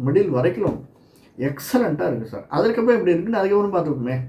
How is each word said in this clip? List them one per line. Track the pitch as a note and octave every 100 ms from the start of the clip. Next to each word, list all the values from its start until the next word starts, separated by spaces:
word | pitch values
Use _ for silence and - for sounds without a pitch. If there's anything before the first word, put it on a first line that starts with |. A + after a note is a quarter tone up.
| C3
மிடில் | F3+ F#3+
வரைக்கும் | B2+ D#3+ G#3+ F#3 - - _ _ _ - -
எக்ஸலண்ட்டாக | C3+ C#3 - B3 G#3+ D3+ -
இருக்கு | A2+ A2+
சார். | G#2 -
அதுக்கப்புறம் | D3+ A3 A3+ A#3 A3+
எப்படி | F3+
இருக்குன்னு | E3+ G#3 A3
அதுக்கப்புறம் | G3 G3+ G3+
பார்த்துப்போமே | F#3+ D#3 C3 A#2+ B2+